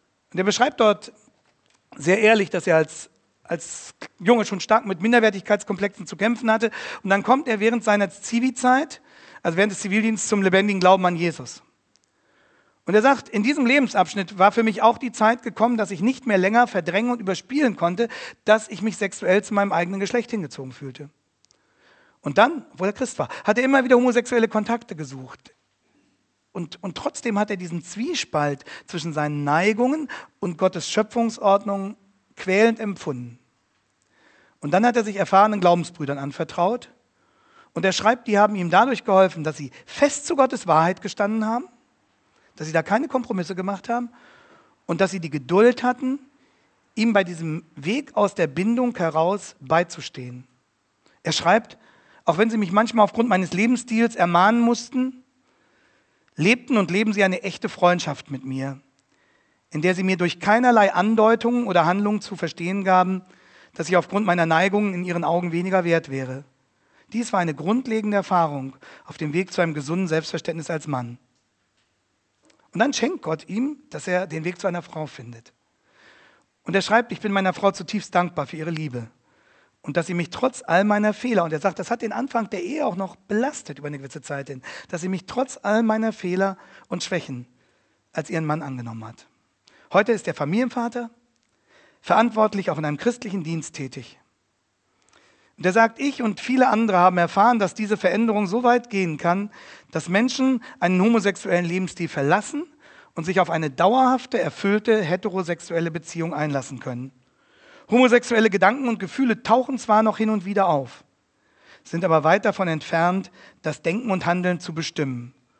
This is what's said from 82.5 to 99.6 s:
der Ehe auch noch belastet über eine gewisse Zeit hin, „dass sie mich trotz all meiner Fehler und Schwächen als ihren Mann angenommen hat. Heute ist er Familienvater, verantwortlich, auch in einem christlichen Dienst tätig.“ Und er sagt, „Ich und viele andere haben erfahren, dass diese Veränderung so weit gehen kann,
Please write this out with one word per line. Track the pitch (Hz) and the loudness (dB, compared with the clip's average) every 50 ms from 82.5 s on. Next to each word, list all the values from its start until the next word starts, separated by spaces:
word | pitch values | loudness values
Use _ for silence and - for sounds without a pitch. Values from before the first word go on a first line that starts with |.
der | - 185 175 | -8 -8 -8
Ehe | 185 269 311 294 | -6 -6 -4 -4
auch | 247 180 | -4 -4
noch | 180 196 180 - | -4 -6 -8 -10
belastet | _ _ - 208 214 240 277 285 - - - 147 143 | _ _ -4 -2 -2 -2 -2 -4 -8 -14 -16 -14 -12
über | 147 | -10
eine | 147 147 | -10 -10
gewisse | 139 135 135 - 156 | -10 -14 -14 -16 -16
Zeit | - - 147 139 139 123 | -12 -10 -10 -10 -10 -10
hin, | 143 127 - - - - - - | -14 -14 -14 -16 -18 -18 -16 -10
„dass | - 170 | -10 -8
sie | 156 185 | -4 -4
mich | 190 180 - | -6 -6 -6
trotz | - - - 269 262 - - - | -8 -4 -4 -4 -4 -6 -8 -2
all | 202 208 220 233 | 0 2 2 2
meiner | 220 214 220 220 226 214 | 2 0 0 0 -4 -4
Fehler | - - 180 175 185 196 196 190 - - - - - - - | -6 -6 -4 0 0 0 0 -2 -6 -14 -20 -20 -20 -14 -10
und | - 180 - | -8 -8 -6
Schwächen | - 190 170 - - 135 123 120 _ _ _ _ _ _ _ _ _ _ _ _ _ - | -4 -6 -6 -6 -6 -12 -12 -14 _ _ _ _ _ _ _ _ _ _ _ _ _ -8
als | - 151 - | -8 -8 -4
ihren | - 160 160 | -4 -4 -2
Mann | 151 151 156 | -2 -4 -4
angenommen | 156 143 131 127 117 117 113 113 113 | -6 -8 -10 -10 -10 -12 -12 -12 -14
hat. | 113 113 _ - _ _ _ _ _ _ _ _ _ _ _ _ - | -16 -18 _ -20 _ _ _ _ _ _ _ _ _ _ _ _ 0
Heute | - 185 214 214 233 | 2 2 4 4 0
ist | 190 - - | -2 -2 -6
er | 151 | -6
Familienvater, | - 147 143 170 220 254 240 - 247 233 240 233 247 240 226 _ _ _ _ _ _ _ _ _ _ _ _ _ _ _ _ _ _ - | -4 -2 -2 0 0 0 0 -2 -4 -6 -4 -6 -8 -10 -10 _ _ _ _ _ _ _ _ _ _ _ _ _ _ _ _ _ _ -2
verantwortlich, | - 175 220 226 240 214 214 214 214 208 196 185 - | 0 2 4 4 2 2 2 0 0 0 -2 -4 -2
auch | 160 | -4
in | 139 160 | -4 -4
einem | 151 147 143 | -4 -4 -2
christlichen | - 233 240 240 - 214 180 196 160 | -2 -2 -2 -2 -6 -8 -8 -6 -6
Dienst | 156 165 165 147 - - | -6 -6 -8 -8 -10 -12
tätig.“ | - 139 131 - 139 120 - - _ _ _ _ _ _ _ _ _ _ _ _ _ _ _ _ _ _ _ _ _ _ _ _ _ _ _ _ | -12 -12 -12 -12 -14 -18 -18 -20 _ _ _ _ _ _ _ _ _ _ _ _ _ _ _ _ _ _ _ _ _ _ _ _ _ _ _ _
Und | - - | -2 -2
er | 180 180 | 2 4
sagt, | 226 226 220 226 - | 6 4 4 2 0
„Ich | 277 285 269 - 247 | -4 -4 -2 -2 -4
und | 220 196 - | -4 -4 -4
viele | - - 254 262 254 - | -4 0 4 4 4 4
andere | 214 214 233 220 190 180 | 4 2 2 4 4 6
haben | 175 185 180 175 | 6 6 6 4
erfahren, | 170 165 - 196 202 240 247 226 | 0 2 4 4 4 4 4 4
dass | 202 175 - | 2 -2 -2
diese | - 214 202 208 | -4 -4 -4 -2
Veränderung | - - 180 - 208 233 226 208 208 208 | 0 0 0 2 2 2 2 2 0 0
so | 180 185 240 247 | 0 0 0 2
weit | 240 240 247 240 247 | 4 2 2 0 -2
gehen | - 196 190 170 156 | -2 -2 -2 -2 -2
kann, | 143 - 170 175 190 202 208 - - | -2 0 0 0 0 -2 -8 -10 -16